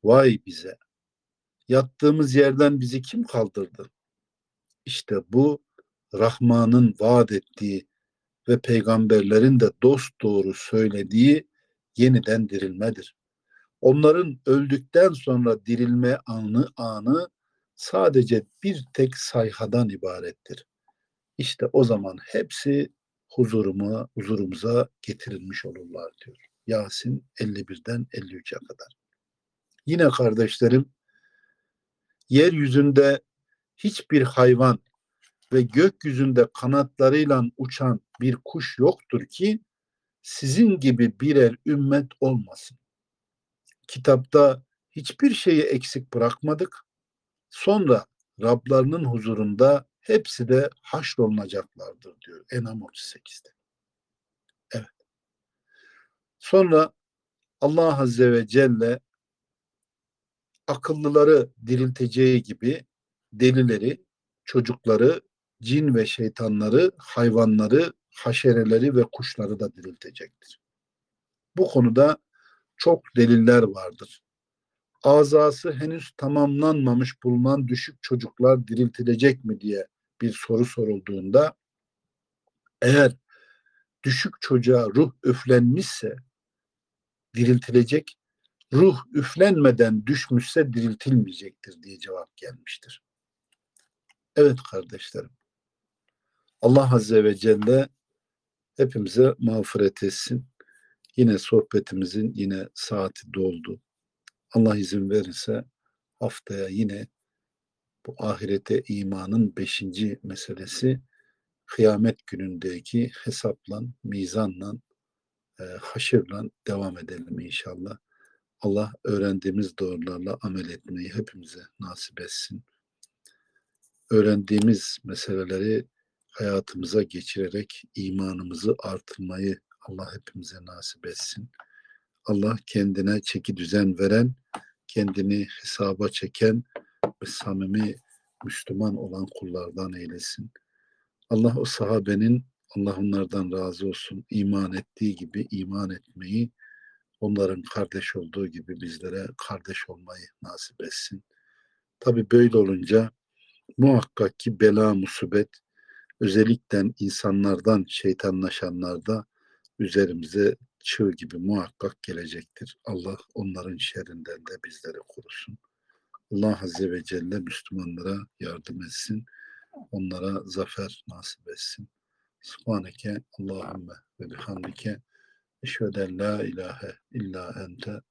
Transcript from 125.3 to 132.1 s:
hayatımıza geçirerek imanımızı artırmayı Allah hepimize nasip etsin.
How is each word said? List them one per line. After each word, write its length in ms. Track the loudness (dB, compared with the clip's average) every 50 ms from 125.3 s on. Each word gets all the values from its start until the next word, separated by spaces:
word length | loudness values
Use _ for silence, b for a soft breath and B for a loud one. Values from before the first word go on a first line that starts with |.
| -6 -6 -6 -6 -6 -6 -4 -2 -2 -4 -6 _ _ _ _ _ _ _ _ _ _ -8
hayatımıza 640 | -6 -4 -4 -4 -6 -8 -12 -12 -10 -2 -2 -2
geçirerek 800 | -2 -2 -10 -16 -14 -12 -8 -8 -8 -6 -8 -10 -10 _ -18 -20 -20 _ _
imanımızı 800 | -10 -10 -8 -6 -6 -6 -8 -8 -10 -12 -14 -14 -6 -4 -4 -4 -4
artırmayı 800 | -6 -12 -12 -12 _ -18 -18 -14 -14 -12 -10 -6 -6 -6 -6 _ _ _ _ _
Allah 340 | _ -16 -16 -14 -16 -16 -18
hepimize 420 | -20 _ -18 _ -18 -18 -18 -20 -20 -20
nasip 420 | -20 -20 -16 -16 -16 -16 _ -16
etsin. 440 | -16 -14 -12 -14 -12 -14 -16 -18 -18 b b b b b b b b b b b b